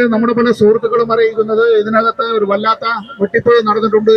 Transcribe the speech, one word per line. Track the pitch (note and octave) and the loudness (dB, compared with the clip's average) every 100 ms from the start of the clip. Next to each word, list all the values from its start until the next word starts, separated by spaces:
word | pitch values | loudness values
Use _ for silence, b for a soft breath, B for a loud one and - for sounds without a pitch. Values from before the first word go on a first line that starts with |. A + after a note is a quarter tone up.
| A#3+ | 0
നമ്മുടെ | A3 A#3 A#3 | 0 0 0
പല | A#3+ A3 | 0 2
സുഹൃത്തുക്കളും | G#3 A3+ A3+ A#3 A3+ A3+ | 2 2 0 -2 0 0
അറിയിക്കുന്നത്, | A3 A3 A3 A3 A#3 G#3+ | 0 0 -2 0 2 2
ഇതിനകത്ത് | G#3 A3 A3+ A3+ A#3 A3+ | 2 0 0 -2 -4 -2
ഒരു | G3 | -2
വല്ലാത്ത | G3+ G#3+ A3 A#3 A3+ G#3+ - | -2 -2 -2 -4 -6 -10 -6
വെട്ടിപ്പ് | G3 A#3 A#3+ A#3+ A3 | -4 -2 2 2 2
നടന്നിട്ടുണ്ട് | G#3+ A3 G#3+ G#3+ | -2 0 0 4